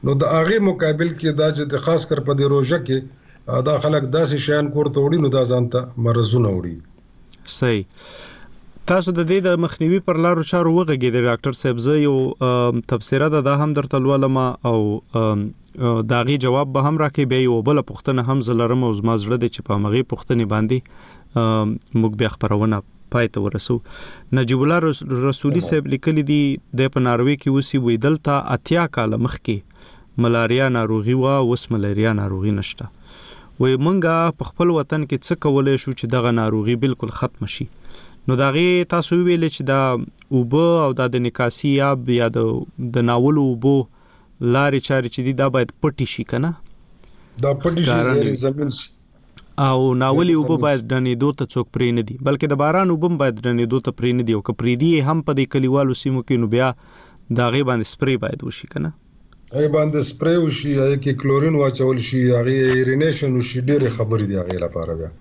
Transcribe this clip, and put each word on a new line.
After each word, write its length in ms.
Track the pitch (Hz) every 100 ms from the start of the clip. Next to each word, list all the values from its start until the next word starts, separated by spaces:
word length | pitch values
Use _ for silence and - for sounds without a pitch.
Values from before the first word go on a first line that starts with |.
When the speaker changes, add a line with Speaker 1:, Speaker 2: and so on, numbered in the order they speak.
Speaker 1:
نو 100 | 131
د 100 | 139
هغې 360 | 147 160 165 220
مقابل 500 | 196 - 160 151 170
کې 180 | 156 160
دا 240 | 147 156
چې 100 | 147
د 160 | 143 135
خاص 280 | - 165 -
کر 140 | 147
په 140 | 131
دې 80 | 143
روژه 380 | 139 139 127 165 123
کې، 100 | 131 135 - - - -
آ، 140 | 123
دا 160 | 131 147
خلک 260 | 151 151
داسې 320 | 131 151 160 143
شیان 340 | 147 147 147
کور 140 | 147 147
ته 140 | 135
وړي، 180 | 139 170
نو 60 | 147
دا 160 | 131
ځان 260 | 123 123 120
ته 180 | 123 123 -
مرضونه 520 | 117 117 110 123 110
وړي. 260 | 92 87 82 - - _ - - - -
Speaker 2:
صحیح. 380 | - 127 110 95 - - - - - - - - - -
تاسو 260 | 185 180
د 160 | 170 165
دې 120 | 190
د 60 | 185
مخنیوي 520 | 175 170 - 160 190
پر 160 | 185 165
لارو 280 | 175 170
چارو 300 | 156 180 165 170
وغږېدئ، 460 | 170 139 123 120
ډاکټر 280 | 120 117 139
صاحب. 260 | 127 135 120
زه 200 | 120 151
یو، 360 | 147 135 131 -
آم، 420 | 127 123 120 120 -
تبصره 420 | 120 - 135 151
ده، 120 | 151
دا 140 | 139 143
هم 180 | 151
درته 240 | 147 135 139
لولم 400 | 131 139 135 131
او، 640 | 127 127 120 113 104 107 -
آم، 360 | 117 110 104 104 - - -
آ، 220 | 123 113
د 100 | 110
هغې 240 | 120 117 143
جواب 360 | 127 131 143
به 60 | 135
هم 180 | 139 156
راکړئ. 280 | 151 147 135
بیا 140 | 131
یوه 220 | 127 117
بله 200 | 110 147
پوښتنه 380 | - 98 - 131
هم 220 | 120 135
زه 120 | 117
لرم 300 | 117 117 127
او 100 | 123
زما 240 | 101 113 113
زړه 200 | 101 123
دی 120 | 120
چې 120 | -
په 120 | -
همغې 300 | 101 104 113
پوښتنې 420 | 127 - - 120 110
باندې، 320 | 107 110 127 - - - - - 131
آم، 440 | 113 110 107 110 - 117
موږ 200 | 110 107
بیا 120 | 113
خپرونه 540 | - 107 104 110 104 - - -
پای 180 | 123 113
ته 140 | -
ورسوو. 380 | 101 104 - 120 - - - - -
نجیب 280 | 131 120 127
الله 180 | 143 165
رس-، 240 | 160 139
رسولي 560 | - 127 135 135 147 160
صاحب 280 | 175 156 143
لیکلي 340 | 135 160 156
دي، 380 | 143 147 143 139 -
دی 140 | 127 135
په 120 | 135
ناروې 360 | 127 120 127 143
کې 120 | -
اوسي، 300 | 135 135 139
وایي 200 | 120 113
دلته 340 | 135 156 151
اتیا 560 | 139 - 127 - 165 165
کاله 300 | - 110 110
مخکې 400 | 120 - - 101 - - - - - -
ملاریا 520 | 120 117 113 123 135
ناروغي 440 | 123 110 110 107
وه، 180 | 131 131
اوس 400 | 139 123 120 -
ملاریا 420 | 113 101 101 110
ناروغي 380 | 104 101 95 101
نشته. 340 | 101 95 - - - - - - - - -
وایي 160 | 127 131
موږ 240 | 151 190 175 165 170 -
په 60 |
خپل 260 | - - 175
وطن 340 | 165 139 156
کې 140 | 143 135
څه 180 | - 170
کولی 420 | 151 139 135 135
شو 140 | -
چې 140 | 127 117
دغه 260 | 127 120
ناروغي 440 | 117 110 110 104 120
بالکل 340 | 135 123 113
ختمه 380 | - - - 101
شي؟ 180 | - - - - - - - -
نو 60 | 127
د 60 |
هغې 480 | 135 143 180 180 170
تاسو 260 | 170 156 175
وویلې 340 | 180 175 160
چې 120 | -
دا 340 | 135 135 135 123 - - -
اوبه 540 | 131 120 143 170 170 147
او 80 |
دا 140 | 127 127
د 80 | 123
نکاسي 640 | 120 - 120 - 147 139
آب 280 | 139 135 120
یا 180 | 120 117
د، 380 | 120 113 120 - -
د 180 | 123 123
ناولو 440 | 120 120 131 151
اوبو 440 | 139 120 131 139 120 - - - - -
لارې 380 | 120 127 143 135
چارې 280 | - 135 120
چې 120 | -
دي، 140 | 127
دا 140 | 135 135
باید 240 | 131 120 -
پټې 200 | 151 143
شي، 200 | 127 -
که 140 | 110 117
نه؟ 160 | 160 160 - - - - - - - -
Speaker 1:
دا 120 | 139
پټې 220 | 139 170 170
شي، 80 |
Speaker 2:
ښکاره 140 | 151 120
نه 160 | 123
Speaker 1:
زیر 120 | - -
Speaker 2:
وي. 80 |
Speaker 1:
زمین 360 | 107 135 139 147
شي. 200 | 120 - _ _ _ - - - -
Speaker 2:
او 340 | 135 131 131
ناولې 340 | 127 131 139 180
Speaker 1:
زیر 80 | 165
Speaker 2:
اوبه 120 | 143
Speaker 1:
زمین 140 | 160
Speaker 2:
باید 180 | 147 135
Speaker 1:
شي. 80 | 113
Speaker 2:
ډنېدو 480 | 131 127 120 139 143
ته 100 | 127
څوک 220 | 127 117 131
پرې 140 | 123
نه 100 | 120
دي، 160 | 110 123
بلکې 240 | 131 143 151
د 60 |
باران 360 | 143 147 175 190
اوبه 180 | 165 170
هم 100 | 165
باید 180 | 139 110
ډنېدو 440 | 123 120 120 127
ته 120 | 131
پرې 200 | - 120
نه 100 | 123
دي. 100 | 117
او 80 | 107
که 120 | -
پرې 220 | 107 120 123
دي 260 | 160 165
هم 200 | 139 160
په 120 | 156
دې 120 | 139 127
کلیوالو 480 | 139 131 139 135
سیمو 280 | 123 139 131
کې، 100 | 120
نو 160 | 127 113
بیا 260 | 117 131 123 - - - - -
د 80 | 117
هغې 240 | 120 127
باندې 200 | 135 120
سپرې 320 | 107 - 135 127
باید 260 | 95 -
وشي، 240 | - - -
که 120 | -
نه؟ 260 | 160 - - - - - -
Speaker 1:
هغې 140 | 131 151
باندې 320 | 151 151 147
سپری 380 | 135 - 160 175
وشي، 340 | 160 - 143 139
هغې 180 | 135 139
کې 80 | 139 131
کلورین 340 | 139 139 156 156
واچول 420 | 139 127 131 127
شي، 340 | 110 131 127
هغې 260 | 123 120 135 131 127
ایرینیشن 600 | 127 135 156 147 143 127
وشي، 260 | 113 127
ډېرې 280 | 127 147 127 110
خبرې 280 | 110 110 101
دي 60 | 98
هغې 220 | 90 90
لپاره 300 | 85 85 82
بیا. 180 | 80 80 -